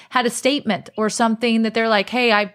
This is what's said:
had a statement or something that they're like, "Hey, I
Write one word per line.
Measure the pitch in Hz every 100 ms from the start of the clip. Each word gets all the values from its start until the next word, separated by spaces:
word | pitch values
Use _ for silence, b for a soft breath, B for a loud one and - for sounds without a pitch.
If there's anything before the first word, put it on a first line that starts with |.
| B
had | 254 240
a |
statement | - 262 285 - 180 - -
or | 214
something | - 226 220 240 226
that | 220
they're | 226 226
like, | 214 196
"Hey, | 247 240
I | 208 208